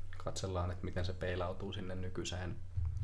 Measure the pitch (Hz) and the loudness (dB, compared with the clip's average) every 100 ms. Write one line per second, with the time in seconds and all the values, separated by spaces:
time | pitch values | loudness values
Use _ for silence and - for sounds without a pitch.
0 | - - - 90 92 90 90 87 - 90 | 0 0 0 0 0 2 2 0 0 2
1 | 90 92 90 90 87 95 98 101 92 92 | 0 0 0 0 0 0 -2 -2 -2 0
2 | 90 90 80 90 92 - - - - - | 0 0 0 0 0 -2 -2 2 2 2